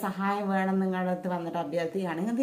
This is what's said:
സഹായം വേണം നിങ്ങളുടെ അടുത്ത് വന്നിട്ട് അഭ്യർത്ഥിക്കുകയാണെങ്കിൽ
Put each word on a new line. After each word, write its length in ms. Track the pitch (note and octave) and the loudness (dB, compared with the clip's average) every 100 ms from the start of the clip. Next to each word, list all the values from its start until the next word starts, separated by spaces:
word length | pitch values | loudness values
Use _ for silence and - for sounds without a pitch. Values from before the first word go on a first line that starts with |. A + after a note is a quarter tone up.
| G3+ | -2
സഹായം 440 | F#3 G3 G3+ G3+ | 0 0 0 2
വേണം 300 | F#3+ F#3+ F#3+ | 2 2 2
നിങ്ങളുടെ 280 | F#3 F#3 F3+ | 2 2 0
അടുത്ത് 160 | F3+ F#3 F3 | 0 -2 -2
വന്നിട്ട് 220 | E3+ E3+ | -2 -2
അഭ്യർത്ഥിക്കുകയാണെങ്കിൽ 800 | D3+ E3 E3 G3 F3+ D#3+ G#3 A#3 | -2 -2 -2 -2 -2 -2 0 2